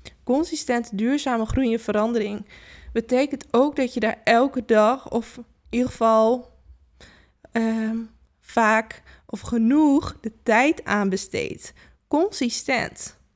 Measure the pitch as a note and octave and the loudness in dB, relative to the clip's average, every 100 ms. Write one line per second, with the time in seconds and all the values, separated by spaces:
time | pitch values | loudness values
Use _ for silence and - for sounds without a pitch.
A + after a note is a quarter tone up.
0 | - _ - C4 E4+ D4+ - A#3+ A3+ G3 | -20 _ -2 -2 -2 -6 -4 -4 -4 -4
1 | A3+ C#4+ C#4+ A#3 A3 C4+ B3+ A3+ A3 G#3 | 0 0 -2 -4 -2 -2 0 -2 -2 -2
2 | A3 A#3 G3+ G#3 G3+ - - - - A#3 | 0 -2 -4 -8 -12 -20 -20 -20 -8 -6
3 | A3+ B3 C#4+ C4+ - A#3 D4 C#4+ B3+ B3 | 0 0 0 -4 -2 2 2 0 -4 -2
4 | G#3+ - - A#3 C4+ C4 G#3+ G#3+ G#3+ C4 | -4 -2 2 4 2 0 2 4 4 2
5 | - A#3 A3+ - A#3+ _ - A#3 B3+ - | -4 -6 -6 -14 -20 _ -6 -2 -2 0
6 | A3+ A3 A3 B3 - _ - - _ _ | 2 4 4 0 -4 _ -20 -20 _ _
7 | - _ _ _ - A3+ A3+ A3+ A3 A3+ | -20 _ _ _ -8 -4 -2 -2 -4 -6
8 | A3+ _ _ _ - - G#3+ A3 A3 - | -8 _ _ _ -6 0 2 2 0 -10
9 | - - _ G#3 - A#3+ A3+ D4 D4+ C#4 | -20 -20 _ -12 -2 2 4 4 6 4
10 | - - A3 - - A3 C#4+ E4 - G#3 | 0 -8 -12 -6 2 4 4 0 -2 0
11 | G3 F#3+ - - C#2+ - - - - _ | 0 -2 -4 -6 -6 -8 -16 -20 -20 _
12 | - C#4+ G4 - A#3+ - - B3+ - - | -2 0 0 -2 -4 -4 -4 -4 -4 -10
13 | - - _ | -16 -16 _